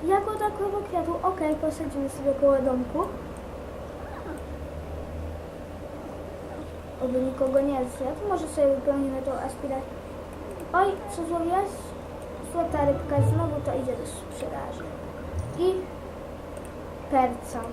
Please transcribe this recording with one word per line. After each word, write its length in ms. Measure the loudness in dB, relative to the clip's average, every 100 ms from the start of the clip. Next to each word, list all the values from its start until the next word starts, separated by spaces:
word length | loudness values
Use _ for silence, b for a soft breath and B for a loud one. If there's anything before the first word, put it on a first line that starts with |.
Jagoda 420 | 6 4 4 0 0 2 0 0 0
kwiatu. 260 | 0 0 2
Okej, 320 | 0 2 2
posadzimy 540 | 2 0 0 -4 -2 -2
sobie 240 | 0 0 6
koło 160 | 6 6
domku. 420 | 4 2 0 0 -2 -4 -8 -10 -10 -10 -10 -10 -10 -8 -8 -8 -8 -8 -8 -8 -8 -8 -8 -8 -6 -6 -6 -8 -10 -10 -10 -10 -8 -8 -8 -8 -8 -8 -8 -8 -8 -10 -10 -2
Oby 160 | 2 4
nikogo 400 | 2 2 4 6
nie 180 | 6 2
zjadł. 440 | 0 -2 -4 -2 0
Może 200 | 0 0
sobie 260 | 6 6
wypełnimy 480 | 6 4 2 2 0
tą 100 | -2
aspirację. 680 | -2 -4 -4 -4 -4 -4 -10 -10 -10 -10 -10 -8 -8 0
Oj, 140 | 4 4 4 -4 -4
co 80 |
złowiłaś? 440 | 0 2 4 4 2 -2 -8 -10 -10 -10 -10 -8 -4
Złota 320 | 0 2 4
rybka, 320 | 6 4 4 6 6
znowu 260 | 6 4 0
to 140 | 0
idzie 180 | 0 0 -2
do 100 | -4
sprzedaży. 760 | -8 -10 -6 -6 -4 -6 -6 -8 -8 -8 -8 -6 -4 -4 2
I 160 | 4 4 -2 -8 -10 -10 -10 -10 -8 -8 -8 -8 -10 -8 2
perca. 500 | 4 4 2 -6 -6 -6